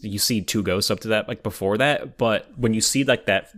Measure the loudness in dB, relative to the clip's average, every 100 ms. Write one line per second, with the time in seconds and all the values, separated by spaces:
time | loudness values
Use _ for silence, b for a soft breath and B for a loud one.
0 | -8 -2 0 0 0 -2 0 0 0 -2
1 | 0 -2 0 -6 -8 -4 -2 2 2 0
2 | -4 -2 2 2 -2 -2 0 2 2 0
3 | 2 2 2 0 0